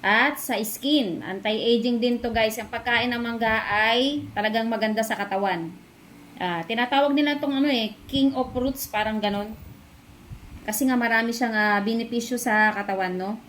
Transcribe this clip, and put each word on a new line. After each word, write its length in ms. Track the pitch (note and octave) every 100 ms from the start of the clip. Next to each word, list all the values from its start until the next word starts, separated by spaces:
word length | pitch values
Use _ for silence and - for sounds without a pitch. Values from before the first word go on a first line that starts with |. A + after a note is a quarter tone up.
at 400 | G3 G#3+ C4+ D4
sa 160 | - A3 G#3+
skin. 560 | - C4+ D4 G#3+ D#3+
Anti-aging 800 | A#2 G3 G#3+ G#3+ A3+ A#3 A#3+ A#3+
din 160 | B3 A#3+
to 160 | A#3+
guys. 240 | A3+ A3 A3
Ang 160 | G#3
pagkain 400 | A#3 B3 A#3 B3
ng 80 | A#3+
mangga 400 | A#3+ A#3 A3+ A3 -
ay 560 | G#3 A3 A#3 C4+ D4 -
talagang 320 | - G#3+ A3 A3+
maganda 400 | A3+ A3 G#3+ A3
sa 80 |
katawan. 560 | G3+ G3+ G3 G3 F3 E3 - - - - - - -
Ah, 240 | F3+ E3+ E3
tinatawag 480 | A3+ B3 C#4 C#4+
nila 240 | C#4 D4 D4
tong 160 | C#4+
ano 160 | C4+ D4
eh, 240 | B3+ G#3+ - -
king 240 | C#4 C4+
of 160 | C4 B3 B3
fruits, 320 | B3+ C4+ -
parang 320 | G#3 G#3+ A3
ganun. 320 | G3+ G3+ G#3 A3 - - - - - - - - - - -
Kasi 240 | G#3+ C4
nga 80 | B3
marami 320 | A#3 A3+ A#3
siyang, 240 | A#3 A#3+
ah, 240 | G#3+ G#3+ G3+
benepisyo 640 | G3+ A3+ A#3 A#3+ A3+ B3
sa 320 | A3+ G#3+ G#3+
katawan, 400 | G3+ G3+ F#3+ F#3
no? 240 | F#3 F#3+ A3+